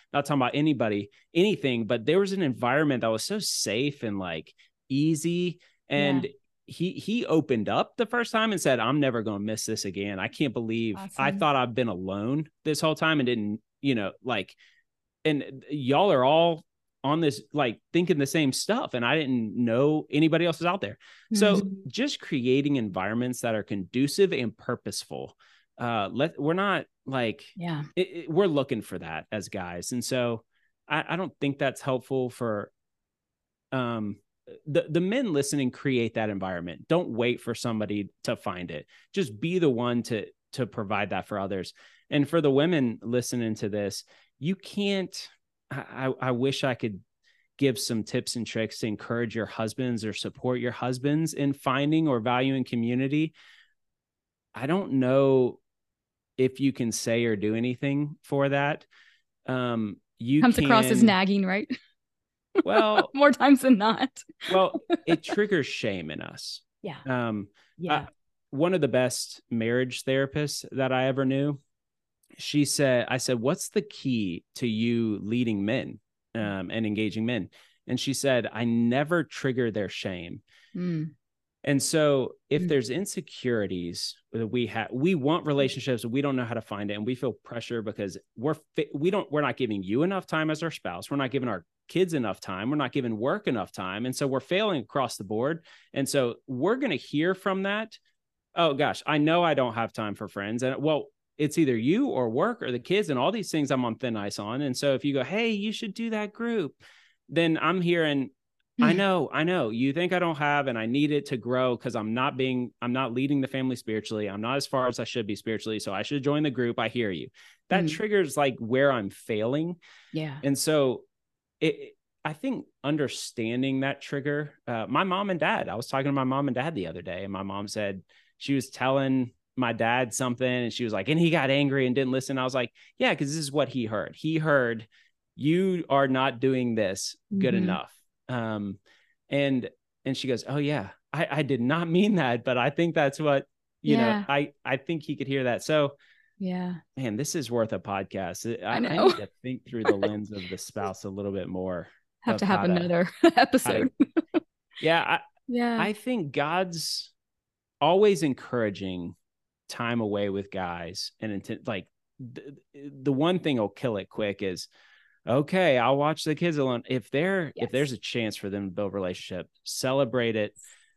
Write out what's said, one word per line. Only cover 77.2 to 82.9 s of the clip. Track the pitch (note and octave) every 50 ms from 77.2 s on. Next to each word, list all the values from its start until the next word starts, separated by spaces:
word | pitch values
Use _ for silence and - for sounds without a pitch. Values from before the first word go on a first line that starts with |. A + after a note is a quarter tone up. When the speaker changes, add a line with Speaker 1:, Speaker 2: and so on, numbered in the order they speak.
| A2
Speaker 1:
men?" | A#2+ B2 G#2+ F2 - - - - _ _ _ _
And | - - -
she | - C#3 B2+
said, | - - C#3 B2+ A#2+ G#2 -
"I | - A2 A#2+
never | A#2 A#2 A#2 A#2 A#2 B2 C#3 D3+ D3+ F3 E3+ C3
trigger | - - - - C3+ A#2+ B2+ B2 A2+
their | G2 G#2+ G2 F#2
shame." | - - - G2+ F#2 F2 E2+ F2 G2+ A2 - _ _ _ _ _ -
Speaker 2:
Mm. | F3+ F3+ F3+ E3 D#3 D#3 D#3+ - _ _ _ _ _ _ _ _ _ -
Speaker 1:
And | C#3 C#3+ C3+ -
so | - - D#3+ D3+ D3 C#3+ C3+ A#2+ - - - _ _
if | C#3+ D#3 F3+
Speaker 2:
Mm. | E3+
Speaker 1:
there's | D#3 C3+ A#2
insecurities | B2+